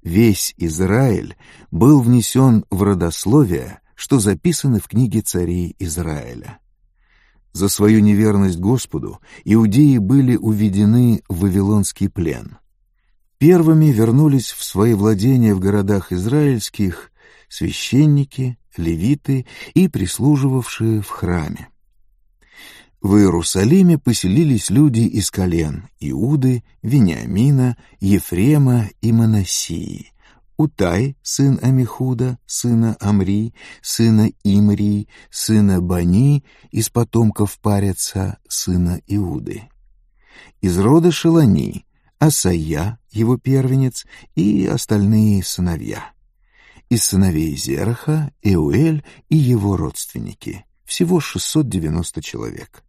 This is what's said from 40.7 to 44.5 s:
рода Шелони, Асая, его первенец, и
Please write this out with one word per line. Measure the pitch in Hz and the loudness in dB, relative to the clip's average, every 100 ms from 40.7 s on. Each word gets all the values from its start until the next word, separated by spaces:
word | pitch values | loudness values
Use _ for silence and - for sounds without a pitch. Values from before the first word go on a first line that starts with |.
| 87 | 0
рода | 101 156 170 | 2 4 2
Шелони, | 160 170 165 139 82 - - _ _ _ _ | 0 2 4 4 2 -2 -10 _ _ _ _
Асая, | 156 147 95 87 80 78 92 117 _ | 0 0 -2 -2 -4 -4 -4 -8 _
его | 107 113 127 | -4 -2 -2
первенец, | - 135 127 131 131 - - - - - | 0 0 0 0 -2 -6 -18 -20 -12 -2
и | 196 | 0